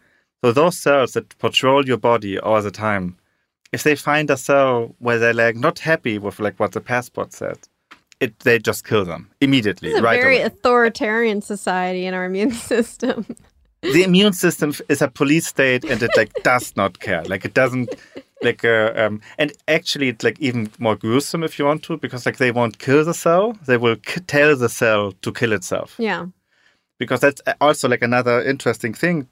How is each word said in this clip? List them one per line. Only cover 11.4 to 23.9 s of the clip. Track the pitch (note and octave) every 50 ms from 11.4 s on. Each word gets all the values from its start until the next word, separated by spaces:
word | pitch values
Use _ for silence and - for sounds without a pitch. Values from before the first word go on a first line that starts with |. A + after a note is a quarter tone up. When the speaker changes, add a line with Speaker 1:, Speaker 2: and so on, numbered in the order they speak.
| G3+
Speaker 2:
society | - G#3+ G3 - - F3+ F#3 F3+ F#3 F#3 F#3 F3+ F#3
in | F#3
our | F#3 F#3
immune | F#3 F#3 F#3+ G#3 C4+
<laughs> | A3+ A#3 - - A#3+
system. | - A#3 - - - - B3+ - - G3+ - - - _ _ _ _ _ _ _ _ -
Speaker 1:
The | E4+ C#3 E3 F#3
immune | F#3+ F3 F#3 G3+ G#3 F3+
system | - - F3 D#3 - E3 D3
f-, | C#3+ - - -
is | D3 -
a | D#3 C3
police | - - D3 C#3 D3+ E3 D#3+ -
state | - - C#3 C3 B2+ B2 -
and | - C3 A2
it, | A#2 A2+ E5 B3+
like, | A2 A2 -
<laughs> | B4 -
does | - B2+ B2 A#2+ - -
not | - G2 G2 - -
care. | - A#2 F#2 E2 D#2+
Like, | F2 F#2+ G2 -
it | G#2 -
doesn't, | C3 C3 C3 B2 B2+ B2 - - - - - - - - _ _ -
like, | - B2 A2+ - -
uh, | A#2 A2+ A2+ A2 A2+ -
um, | - A2 G#2+ G#2 G#2+ - - - -
and | D3+ D3 - _ _ -
actually | D#3 E3 - - - D#3 C#3 B2+
it's, | A#2+ - -
like, | A#2 A2 -
even | - C3 A#2+ A#2+ A2 G#2 - -
more | A#2+ A2+ G#2+
gruesome | G2+ - A2 A2+ C3+ D3 - - E3+ E3
if | D#3 - -
you | D3
want | C#3+ D3+ D#3 -
to, | - E3+ D3
because, | - B2+ - B2+ -
like, | C3+ A#2 -
they | C3+ B2
won't | A#2 B2 A#2+ A2+ G#2 -
kill | - C3+ C3 D3+ D#3
the | E3 E3
cell. | - - E3+ E3 F3+ G3+ A#3 A#3 G#3+ D3+
They | C3 B2+ A#2
will | A#2+ A#2